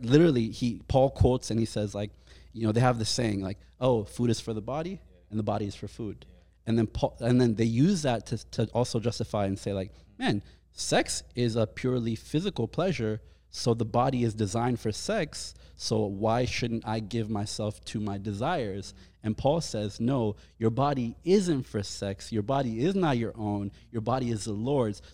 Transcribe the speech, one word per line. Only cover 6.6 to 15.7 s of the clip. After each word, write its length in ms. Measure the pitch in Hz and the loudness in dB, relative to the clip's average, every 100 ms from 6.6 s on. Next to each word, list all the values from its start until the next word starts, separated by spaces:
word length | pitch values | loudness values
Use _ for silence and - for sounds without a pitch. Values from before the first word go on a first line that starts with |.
| - | 0
And 100 | 113 | 2
then 80 | 110 | 2
Paul, 300 | - 139 - | 0 -2 0
and 200 | 120 123 | 2 4
then 140 | 123 | 4
they 100 | 107 | 4
use 380 | 113 113 165 190 | 2 4 4 4
that 240 | 143 113 - | 0 -2 -4
to, 100 | 113 - | -8 -6
to 140 | - 113 | -2 0
also 260 | 113 123 113 | 0 0 0
justify 460 | 113 - - 107 98 | -2 -2 -4 0 0
and 120 | 98 | -2
say, 140 | 104 | -4
like, 180 | 98 95 - - - | -4 -6 -10 -20 -6
"Man, 240 | 247 104 - - _ | -2 -2 -4 -20 _
sex 500 | - - 190 - - - | -8 0 2 2 -4 -6
is 220 | - 120 113 | -2 0 2
a 100 | 107 | 0
purely 480 | - 127 127 117 | 0 0 0 0
physical 540 | 110 - 151 196 - 113 | -4 -2 -2 -2 -2 -4
pleasure, 540 | - 190 151 110 107 - - _ | -2 -2 0 -2 -4 -8 -20 _
so 240 | - 127 | -4 0
the 140 | 113 110 | 0 2
body 360 | 120 131 127 | 2 2 2
is 120 | 117 | 0
designed 440 | 107 101 113 123 120 | 0 -2 0 0 -2
for 140 | 113 | -4
sex, 600 | - - 214 151 - - - - | -6 -4 -2 -4 -8 -14 -16 -20